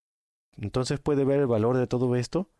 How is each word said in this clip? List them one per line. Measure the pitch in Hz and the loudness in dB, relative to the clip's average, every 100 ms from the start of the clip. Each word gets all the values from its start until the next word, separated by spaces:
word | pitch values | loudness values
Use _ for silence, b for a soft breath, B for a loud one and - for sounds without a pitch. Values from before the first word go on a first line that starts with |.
| _ _ _ _ _ - | _ _ _ _ _ -12
Entonces, | 101 127 127 139 | -4 -4 -2 -2
¿puede | 151 139 | 0 0
ver | 135 139 | 2 2
el | 135 | 2
valor | 113 113 127 | 2 2 2
de | 123 | 0
todo | 123 127 123 | 0 0 0
esto? | 120 165 196 | -2 -4 -6